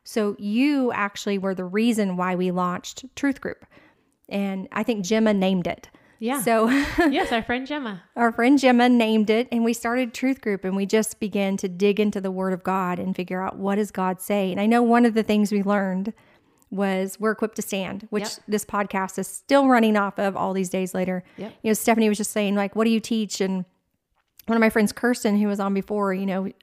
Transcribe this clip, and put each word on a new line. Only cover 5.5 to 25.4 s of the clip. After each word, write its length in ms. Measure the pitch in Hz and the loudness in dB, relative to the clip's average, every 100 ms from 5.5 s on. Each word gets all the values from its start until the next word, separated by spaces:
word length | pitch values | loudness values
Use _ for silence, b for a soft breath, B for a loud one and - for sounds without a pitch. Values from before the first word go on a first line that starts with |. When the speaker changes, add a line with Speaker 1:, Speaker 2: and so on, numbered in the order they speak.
| 190 175 | 2 -2
Speaker 1:
it. 220 | - - b b b | -6 -12 b b b
Speaker 2:
Yeah. 200 | 220 277 | -6 -2
Speaker 1:
So 260 | 233 226 226 | 2 2 4
<laughs> 300 | 269 285 - 339 | 2 0 2 2
Speaker 2:
Yes, 220 | 277 415 | 2 0
our 100 | 233 | -2
friend 240 | 220 240 262 | -2 -6 -4
Gemma. 360 | 294 247 190 - | -8 -8 -10 -14
Speaker 1:
Our 160 | - 233 | 0 0
friend 260 | 226 240 285 | 2 4 6
Gemma 300 | 262 240 247 | 6 6 6
named 420 | 240 220 220 208 | 4 4 2 4
it, 180 | 220 247 | 2 0
and 140 | 240 | 0
we 80 | 226 | 0
started 400 | 233 233 240 254 | -2 -2 -2 -4
Truth 260 | - 262 262 | -2 -2 -2
Group, 220 | - 196 | -2 -4
and 120 | 185 190 | -2 -2
we 100 | 196 | 2
just 320 | 220 214 - | 2 0 -4
began 380 | 208 202 196 196 | -4 -2 -2 -2
to 100 | 196 | -4
dig 300 | 175 202 202 | 0 2 4
into 220 | 208 202 | 0 0
the 100 | 190 | -4
Word 220 | 185 190 | -2 -2
of 100 | 185 | -2
God 360 | 185 190 180 180 | -2 -2 -2 -2
and 160 | 185 190 | -4 -4
figure 260 | 180 185 | -4 -4
out, 140 | 190 - | -6 -4
what 200 | 196 196 | -2 0
does 140 | 208 | -2
God 300 | - 185 185 | -2 -2 -2
say? 320 | - 202 190 | -2 0 0
And 80 | 185 | 0
I 60 | 208 | 2
know 160 | 240 | 4
one 220 | 240 233 240 | 4 4 4
of 80 | |
the 80 | 220 | 2
things 260 | 214 214 208 | 2 2 2
we 120 | 208 | 0
learned 500 | 196 208 196 185 196 - b b b b b | 0 0 0 -2 -6 -10 b b b b b
was 480 | 190 196 190 190 - | -4 -2 -2 -4 -2
we're 120 | 214 | -4
equipped 260 | 208 220 220 | -2 -4 -4
to 60 | |
stand, 440 | 214 196 180 196 214 | -6 -6 -6 -10 -6
which 140 | 208 | -6
Speaker 2:
Yep. 80 | 214 - - | -6 -10 -4
Speaker 1:
this 160 | 208 | -4
podcast 540 | - 202 202 196 190 - | -2 -4 -2 -4 -4 -6
is 80 | 196 | -8
still 420 | - _ 277 269 | -10 _ 4 6
running 280 | 247 220 214 | 4 4 2
off 220 | 202 - | 0 -2
of 180 | 196 190 | -4 -2
all 160 | 190 | -4
these 160 | 190 180 | -2 -4
days 240 | 190 185 | -4 -4
later. 320 | 190 185 180 - B | -4 -4 -4 -8 B
Speaker 2:
Yep. 140 | 202 B | -16 B
Speaker 1:
You 80 | 220 | -2
know, 40 | |
Stephanie 340 | 208 - 226 220 | 0 2 4 4
was 80 | 202 | 2
just 120 | 214 | -2
saying, 240 | 214 202 202 | -2 0 0
like, 200 | 202 202 | -2 0
"What 80 | |
do 60 | 226 | 2
you 100 | 226 | 2
teach?" 400 | - 226 208 - | 0 -2 -2 -2
And 240 | 190 190 180 _ _ _ _ _ _ _ - | -2 -2 -6 _ _ _ _ _ _ _ -2
one 100 | 226 | 2
of 40 | |
my 80 | 220 | 4
friends, 240 | 226 208 | 4 0
Kirsten, 460 | - 240 247 233 | 0 -2 0 0
who 100 | 202 | 2